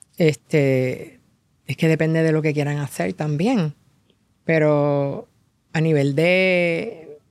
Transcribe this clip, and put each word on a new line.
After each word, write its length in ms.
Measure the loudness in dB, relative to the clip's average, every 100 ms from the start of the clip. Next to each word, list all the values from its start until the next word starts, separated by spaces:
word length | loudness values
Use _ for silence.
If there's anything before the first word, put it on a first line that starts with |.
| _ 0
este, 1000 | 2 0 _ 0 2 2 0 -6 -12 -20 _ _ _ _ -12
es 100 | -2
que 120 | 0
depende 340 | 2 0 2
de 100 | 2
lo 100 | 0
que 100 | 0
quieran 260 | -2 -4 -4
hacer 340 | -6 -6 -6
también. 600 | -6 -6 -2 0 0 -2 -6 _ _ _ _ _ _
Pero 840 | -2 2 4 2 2 0 -2 -6 -12 _ _ _ _
a 80 | -2
nivel 340 | 0 2 2
de, 1040 | 2 2 4 2 2 0 -2 -6 -12 -18 -20 _